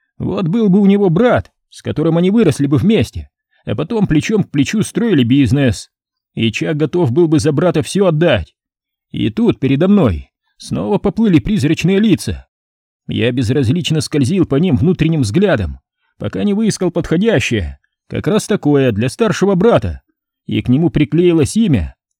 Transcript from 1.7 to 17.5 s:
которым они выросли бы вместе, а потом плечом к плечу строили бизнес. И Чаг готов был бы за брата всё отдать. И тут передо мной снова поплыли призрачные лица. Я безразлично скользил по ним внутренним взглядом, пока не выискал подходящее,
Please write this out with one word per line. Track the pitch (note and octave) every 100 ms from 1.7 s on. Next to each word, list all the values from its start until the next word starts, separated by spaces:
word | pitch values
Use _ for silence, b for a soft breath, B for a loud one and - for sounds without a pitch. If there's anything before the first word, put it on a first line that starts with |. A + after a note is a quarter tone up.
| -
которым | - A#2+ D#3+ E3
они | F#3
выросли | A3+ F#3 - C#3
бы | C#3+
вместе, | G3+ A3 A#2 - - _ _ _ -
а | A2
потом | D#3 A#3 F#3
плечом | D#3 - G#3+
к | -
плечу | C#3+ C4+ A3
строили | - F3+ A#3 F3+
бизнес. | A#2+ C#3 B2 C#3+ C3 G2+ - _ _ _ _
И | - A2+
Чаг | - E3+ D3+
готов | D3+ F3+ C#3+
был | C3+ E3
бы | D#3
за | D#3
брата | C3 F3+ -
всё | - F#3+ F#3+
отдать. | D3+ E3+ A2 D2+ _ _ _ _ _ _
И | - -
тут | G#2+ A3+ -
передо | C3+ C#3 F#3
мной | G#3 B2+ D2+ - _ _ -
снова | - - G#3 G3+
поплыли | G3+ G#3 A3+ D#3
призрачные | - G#3 C#3 D#3+ E3 G3
лица. | A3 C#3+ - C2+ - _ _ _ _ _ -
Я | G2 A2+
безразлично | B2 A2 D#3 A2+ F3 - D#3+
скользил | - D3+ B2 F#3+ D#3
по | C3+
ним | F#3 B2
внутренним | D#3+ F3+ D#3+ D#3+
взглядом, | G#2+ A#2 G3+ C3 E2 C2+ _ _ _ -
пока | F3+ F#3 G3+
не |
выискал | G3+ A3 - F3+
подходящее, | E3+ - E3 A3+ F3+ -